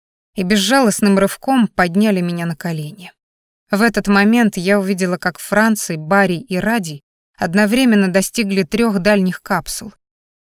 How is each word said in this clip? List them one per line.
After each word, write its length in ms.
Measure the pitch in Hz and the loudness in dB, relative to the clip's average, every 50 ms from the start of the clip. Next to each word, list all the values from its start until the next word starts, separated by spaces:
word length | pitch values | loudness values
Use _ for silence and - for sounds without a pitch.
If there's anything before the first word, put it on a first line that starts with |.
| _ _ _ _ _ _ _ | _ _ _ _ _ _ _
и 80 | - 185 | -4 -2
безжалостным 760 | 180 214 208 190 196 262 277 262 214 190 - 214 202 196 | 0 0 0 2 2 2 4 4 2 2 2 2 2 4
рывком 500 | 196 196 196 - - - - 269 254 240 | 4 2 0 -2 -4 -4 0 0 2 0
подняли 540 | - _ - 180 175 165 202 214 220 196 185 | 0 _ -2 -2 0 0 0 2 2 2 0
меня 240 | 175 175 175 170 170 | -2 -4 -4 -6 -6
на 100 | 170 165 | -6 -8
колени. 560 | - - 175 165 156 151 151 202 196 180 - - _ _ _ _ _ _ _ _ _ _ - | -8 -8 -8 -8 -8 -10 -12 -14 -18 -20 -20 -20 _ _ _ _ _ _ _ _ _ _ -4
В 100 | - 196 | -2 0
этот 260 | 226 233 - 214 196 | 2 2 0 0 0
момент 480 | 202 202 196 202 214 226 240 233 202 - | 2 2 4 4 4 4 4 2 2 0
я 240 | 190 170 190 202 208 | -2 0 0 2 2
увидела, 380 | 190 190 202 175 185 180 180 | 0 -2 -2 -2 -2 -4 -4
как 220 | 170 - 180 - - | -4 -4 -6 -6 -8
Франций, 580 | - - 202 208 220 226 220 208 - - 170 | -6 -2 0 2 2 2 0 -2 -4 -6 -8
Барри 400 | 156 156 156 196 202 196 185 180 | -6 -4 0 2 2 2 2 0
и 200 | 160 - - 185 | -4 -6 -6 -6
Ради 440 | 180 175 214 233 240 180 160 151 139 _ _ _ _ _ _ _ | -4 -2 -2 -2 -2 -4 -6 -12 -16 _ _ _ _ _ _ _
одновременно 680 | - 196 175 165 208 214 202 226 254 269 240 220 208 196 | -6 -4 -2 0 2 2 2 2 2 4 4 4 4 2
достигли 560 | 185 175 190 190 - - - 214 196 196 190 185 | 2 2 0 0 -2 -2 -4 -4 -2 0 -2 -2
трех 360 | - - - 233 233 196 202 | -2 -2 -2 0 0 0 0
дальних 420 | 175 208 208 202 185 185 175 - | 2 2 2 2 2 0 -2 -4
капсул, 520 | - - 196 170 - - - - - 208 - _ _ _ _ _ _ _ _ _ | -6 -6 -4 -4 -4 -6 -10 -12 -12 -14 -18 _ _ _ _ _ _ _ _ _